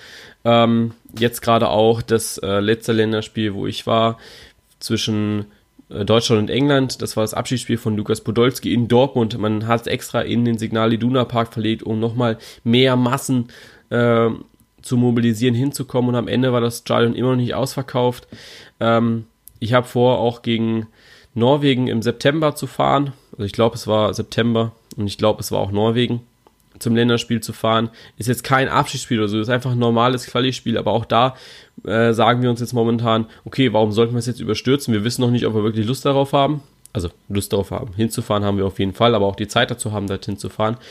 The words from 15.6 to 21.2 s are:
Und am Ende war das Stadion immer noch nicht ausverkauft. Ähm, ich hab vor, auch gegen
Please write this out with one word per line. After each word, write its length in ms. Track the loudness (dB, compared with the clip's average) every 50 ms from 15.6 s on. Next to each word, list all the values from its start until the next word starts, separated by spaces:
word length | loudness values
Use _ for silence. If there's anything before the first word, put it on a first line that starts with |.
| 0 -2 -2 -6 -10 -4 -2 -2 0 0
Und 60 | 0
am 120 | -2 -2 -2
Ende 260 | 0 0 0 2 2
war 80 | 0
das 180 | 0 -2 -4 -6
Stadion 360 | -6 -2 0 2 2 2 0
immer 140 | 0 0 0
noch 80 | 0 0
nicht 180 | 0 -2 -2
ausverkauft. 720 | -4 -4 -4 -4 -8 -10 -4 -2 0 0 0 -2 -4 -14 _ -20 -20 -20 -20 -20 -20 -20 -20 _ -2
Ähm, 460 | 0 2 2 4 2 2 0 -2 -6 _ _ _ _ -20 _ -10
ich 140 | -4 2 2
hab 140 | 2 0 0
vor, 320 | 0 2 2 2 2 2
auch 240 | 0 -2 -2 -2 -2
gegen 440 | -2 0 0 0 0 -2 -2 -4 -8 _ _ _ -20 -20 -20